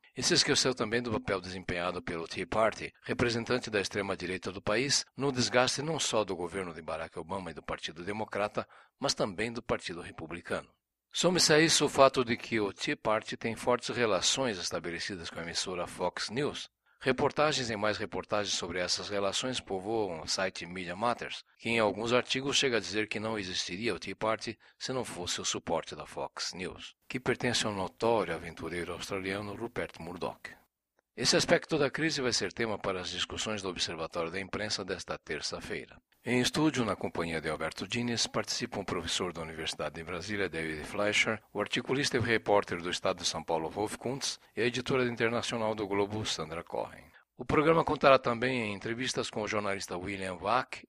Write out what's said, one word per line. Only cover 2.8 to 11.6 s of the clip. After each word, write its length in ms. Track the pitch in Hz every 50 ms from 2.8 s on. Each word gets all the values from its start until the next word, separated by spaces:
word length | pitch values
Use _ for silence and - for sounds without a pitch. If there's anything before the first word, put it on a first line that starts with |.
| 78 - - _ -
representante 680 | - 120 - 120 120 113 117 113 - 123 127 - 120
da 100 | 107 101
extrema-direita 720 | 95 - - 104 101 98 95 87 90 85 92 90 - 104
do 80 | 92 98
país, 460 | - - 104 117 135 143 131 - - - _
no 160 | - 131 143
desgaste 480 | 131 127 117 107 123 123 127 123 - -
não 180 | 139 160 160 135
só 260 | - - - 110 104
do 120 | 92 95
governo 380 | 82 90 85 85 98 92 90 80
de 80 | 82
Barack 360 | 82 78 80 78 80 82 - 90
Obama 340 | 80 80 95 98 90 85
e 20 | 78
do 80 | 78
Partido 420 | - - 80 - - - 80 80 87
Democrata, 640 | 92 104 110 107 - - 98 101 107 - 120 101 - - - - _ _ -
mas 140 | - 139 -
também 360 | - 147 110 90 82 107 120
do 120 | 117 120
Partido 400 | - - 123 107 - - 87 85
Republicano. 680 | 85 87 - - - - - - - - 104 82 71 - _ _ _ _ _ _ _ _
Some-se 440 | - - - 170 185 165 - - 156
a 40 |
isso 280 | 151